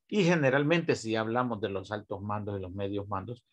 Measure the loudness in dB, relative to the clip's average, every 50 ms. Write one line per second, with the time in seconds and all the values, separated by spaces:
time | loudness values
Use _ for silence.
0 | _ -2 2 4 4 6 6 6 4 4 4 4 4 4 2 2 2 2 0 0
1 | 0 -2 0 0 0 0 0 0 0 0 -2 -2 -2 -2 -2 -4 -6 -6 -6 -6
2 | -6 -6 -8 -6 -4 -4 -4 -4 -4 -4 -6 -6 -6 -6 -6 -6 -4 -4 -4 -4
3 | -6 -4 -6 -6 -6 -8 -12 -14 _ _